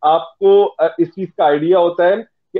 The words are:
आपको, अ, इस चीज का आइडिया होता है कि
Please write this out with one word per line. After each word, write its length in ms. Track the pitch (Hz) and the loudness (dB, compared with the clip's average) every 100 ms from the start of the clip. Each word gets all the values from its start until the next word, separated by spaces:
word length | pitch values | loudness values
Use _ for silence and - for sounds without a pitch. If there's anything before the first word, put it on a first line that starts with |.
आपको, 600 | 151 165 - _ 196 202 202 | -2 -2 -4 _ 2 2 2
अ, 300 | - 160 - | -2 -4 -2
इस 100 | 160 | -6
चीज 220 | - 180 - | -6 -10 -2
का 80 | 156 | 0
आइडिया 340 | 147 160 185 | 0 0 0
होता 260 | 170 175 175 | 0 0 -2
है 120 | 208 | -2
कि 420 | 226 _ _ - | -6 _ _ -6